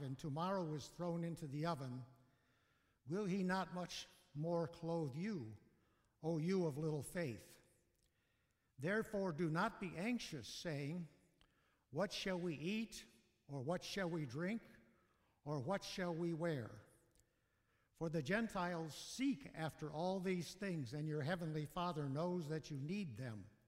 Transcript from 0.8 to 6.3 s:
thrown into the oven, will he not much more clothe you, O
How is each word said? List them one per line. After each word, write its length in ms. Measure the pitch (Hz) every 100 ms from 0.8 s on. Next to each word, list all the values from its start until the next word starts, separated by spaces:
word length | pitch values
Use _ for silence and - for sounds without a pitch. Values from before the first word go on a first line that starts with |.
| - -
thrown 280 | 175 170
into 240 | 170 165 151
the 180 | 143 160
oven, 380 | 156 131 127 123 - - _ _ _ _ _ _ _ -
will 160 | 185 208
he 160 | 196
not 320 | 185 190 180
much 320 | 175 175 - - - - 143
more 320 | 160 170 165
clothe 480 | 170 165 170 151 131
you, 320 | 202 196 110 104 - - _ _ _ _
O 160 | 160